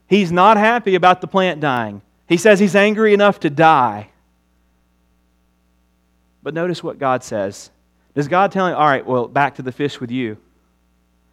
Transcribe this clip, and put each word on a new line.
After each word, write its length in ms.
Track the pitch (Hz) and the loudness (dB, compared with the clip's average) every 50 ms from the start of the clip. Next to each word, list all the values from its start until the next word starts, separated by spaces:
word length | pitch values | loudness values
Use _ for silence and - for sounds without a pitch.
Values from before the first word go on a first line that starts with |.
| _ | _
He's 260 | - 185 208 196 165 | 0 0 0 0 0
not 240 | 170 180 185 214 226 | 2 4 4 4 4
happy 380 | 202 214 220 240 240 233 196 185 | 4 2 0 0 -2 -2 -2 0
about 260 | 175 180 180 180 180 | 4 4 4 2 2
the 60 | 185 | -2
plant 340 | 160 - 190 185 180 156 151 | -4 -2 0 0 0 -2 -2
dying. 400 | 151 147 127 120 113 107 101 98 - _ _ _ _ | -2 -2 -2 -2 -4 -6 -10 -14 -18 _ _ _ _
He 100 | - 165 175 | -2 -2 2
says 200 | - 220 208 180 | 4 4 4 4
he's 180 | 208 190 156 | 4 2 2
angry 360 | 202 202 214 214 214 220 214 | 2 2 2 0 0 2 2
enough 280 | 202 202 202 208 196 - | 4 4 4 2 0 0
to 100 | - 160 | -4 -4
die. 580 | 143 143 165 160 160 139 123 113 104 104 101 - _ _ _ _ _ _ _ _ _ _ _ _ _ _ _ _ _ _ _ _ _ _ _ _ _ _ _ _ _ _ _ _ _ _ _ _ _ _ _ _ _ _ _ _ _ _ | 0 2 4 4 4 4 2 0 -2 -8 -14 -18 _ _ _ _ _ _ _ _ _ _ _ _ _ _ _ _ _ _ _ _ _ _ _ _ _ _ _ _ _ _ _ _ _ _ _ _ _ _ _ _ _ _ _ _ _ _
But 120 | - 143 151 | -14 -10 -8
notice 280 | 165 170 185 165 - | -6 -6 -6 -6 -8
what 160 | 170 156 - - | -8 -12 -8 -6
God 260 | 139 131 127 120 - | -4 -2 -2 -4 -6
says. 460 | - 120 104 98 101 104 - - - _ _ _ _ _ _ _ _ - | -6 -6 -6 -6 -6 -8 -12 -20 -20 _ _ _ _ _ _ _ _ -6
Does 140 | 147 147 139 | -6 -4 -2
God 240 | 175 180 202 190 | 0 0 0 0
tell 140 | - 190 185 | 0 -2 -2
him, 100 | 180 139 | -2 0
"All 100 | 123 151 | 0 0
right, 180 | 151 135 127 - | 2 0 0 -2
well, 220 | - 127 123 117 | -4 -4 -4 -4
back 300 | - 127 143 143 135 - | -2 -2 -2 -2 -2 -4
to 60 | - | -8
the 100 | 127 127 | -12 -12
fish 280 | 120 - 143 139 - - | -8 -6 -6 -6 -6 -8
with 100 | 131 117 | -12 -8
you"? 260 | 120 131 123 107 107 107 _ _ _ _ _ _ _ _ _ _ _ _ _ _ _ _ _ _ | -8 -6 -6 -8 -10 -14 _ _ _ _ _ _ _ _ _ _ _ _ _ _ _ _ _ _